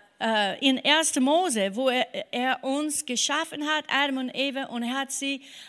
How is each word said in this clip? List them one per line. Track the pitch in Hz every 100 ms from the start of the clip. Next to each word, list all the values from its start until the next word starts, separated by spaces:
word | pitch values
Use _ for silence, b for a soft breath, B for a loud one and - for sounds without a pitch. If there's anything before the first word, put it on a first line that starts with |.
| - -
äh, | 226 214 196 -
in | 277 262
Erste | - 311 311 285
Mose, | 262 330 370 220 196
wo | 202 262
er, | 247 - 202 -
er | 247 254 -
uns | 269 285 302 294 -
geschaffen | 240 - 294 320 294 302
hat, | 311 -
Adam | 269 285 262
und | 254 -
Eva, | 277 262 -
und | 240
er | 240
hat | 269 254
sie, | - 277 269 B B